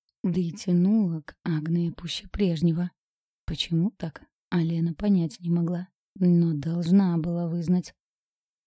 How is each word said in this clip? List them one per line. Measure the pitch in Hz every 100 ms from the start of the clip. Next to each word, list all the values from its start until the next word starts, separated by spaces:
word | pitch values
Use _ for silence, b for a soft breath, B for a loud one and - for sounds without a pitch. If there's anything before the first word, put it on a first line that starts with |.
| _ _
Да | 190 170
и | 170
тянула | 202 - 175 185 220 185 160
к | - -
Агнии | - 156 160 170 170
пуще | - 170 - 185
прежнего. | - 196 165 170 165 180 - _ _ _ _ -
Почему | 165 - 165 185
так, | - 165 - - _ -
Алена | 175 165 165 170
понять | 160 208 190 165 -
не | 170
могла, | 170 170 175 185 _ _ -
но | 180 175 170
должна | 151 151 170 165 196 190 170
была | 165 170 170
вызнать. | 175 165 180 - - _ _ _ _ _ _